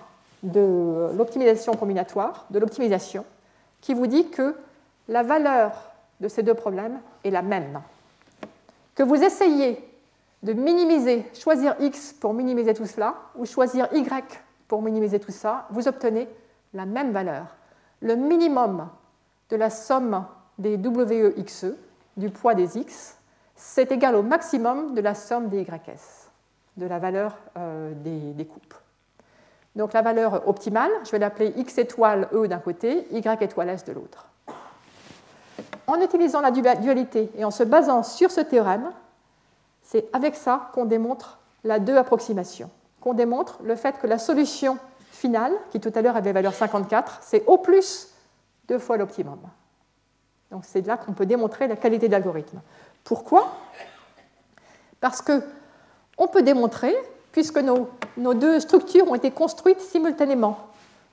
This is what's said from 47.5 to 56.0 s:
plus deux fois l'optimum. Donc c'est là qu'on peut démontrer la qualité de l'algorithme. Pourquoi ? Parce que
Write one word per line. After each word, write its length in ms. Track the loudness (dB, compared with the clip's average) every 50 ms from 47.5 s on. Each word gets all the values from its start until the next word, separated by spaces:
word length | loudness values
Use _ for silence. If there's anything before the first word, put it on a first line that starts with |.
| 6 6
plus 500 | 6 6 4 4 4 2 -4 -12 -14 -18 _ _ _ _ _ _ _ _ _ _ _ -4
deux 120 | -4 -4
fois 160 | -2 -2 -2
l'optimum. 420 | -2 -2 -4 -6 -10 -10 -10 -10 -16 -20 -20 -20 _ _ _ _ _ _ _ _ _ _ _ _ _ _ _ _ _ _ -16
Donc 140 | -16 -16 -12
c'est 200 | -6 -4 -4 -2
là 120 | -2 -4
qu'on 160 | -6 -4 -8
peut 120 | -4 -2 0
démontrer 440 | 0 2 0 0 -2 -2 -2 -2 -2
la 80 | -2
qualité 320 | 0 0 0 2 2 2 2
de 40 |
l'algorithme. 480 | 2 2 2 0 -4 -6 -8 -12 -16 -20 -20 _ _ -20 -20 -20 _ _ -4
Pourquoi ? 480 | -4 -4 -4 0 4 4 4 4 4 -6 -14 -18 -20 -20 -20 -20 -20 -20 -20 -20 _ _ _ _ _ _ _ _ _ _ _ _ _ -20 _ _ _ _ -2
Parce 220 | -2 -2 -2 -2
que 200 | 0 2 2 2 0 -4 -14 -20 -20 -20 _ _ _ _ _ _